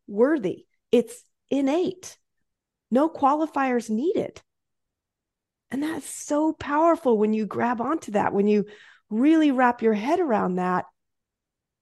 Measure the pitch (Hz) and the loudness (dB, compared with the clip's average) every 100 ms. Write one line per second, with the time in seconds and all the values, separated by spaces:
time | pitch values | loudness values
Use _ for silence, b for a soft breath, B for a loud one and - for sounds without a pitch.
0 | - 202 254 311 190 - - _ _ 247 | -8 0 2 0 -4 -8 -12 _ _ 0
1 | 233 - _ _ - 269 269 311 370 381 | 0 -6 _ _ -6 -2 0 0 -2 -6
2 | - - _ _ _ _ _ _ - 233 | -14 -20 _ _ _ _ _ _ -2 2
3 | 311 320 269 302 311 285 262 240 226 214 | 2 2 0 2 -2 -2 -2 -2 -2 -4
4 | 302 415 - - _ _ _ _ _ _ | -2 -2 -4 -10 _ _ _ _ _ _
5 | _ _ _ _ _ _ - 262 302 320 | _ _ _ _ _ _ -10 -6 -6 -6
6 | - - - 294 311 311 - 294 330 320 | -10 -12 -4 -2 0 -2 -4 0 2 2
7 | 262 220 214 220 214 226 233 233 233 311 | 2 2 2 0 -2 -2 -2 -2 -4 -4
8 | - 208 196 202 202 208 202 B B B | -2 -2 0 2 2 2 0 B B B
9 | B 214 277 320 302 254 247 247 220 214 | B 0 4 4 4 2 2 2 0 0
10 | 226 349 330 208 185 180 180 180 - _ | 0 0 0 0 0 -2 -2 -2 -4 _
11 | _ _ _ _ _ _ _ _ | _ _ _ _ _ _ _ _